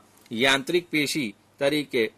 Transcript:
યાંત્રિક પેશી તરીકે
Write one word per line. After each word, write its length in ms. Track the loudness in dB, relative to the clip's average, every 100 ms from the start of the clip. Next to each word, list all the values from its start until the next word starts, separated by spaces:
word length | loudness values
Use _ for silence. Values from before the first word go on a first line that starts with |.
| _ _ -10
યાંત્રિક 580 | 0 2 2 2 -2 0
પેશી 460 | -2 -2 -2 -6 -8 _ -2
તરીકે 540 | 0 0 -2 -2 -2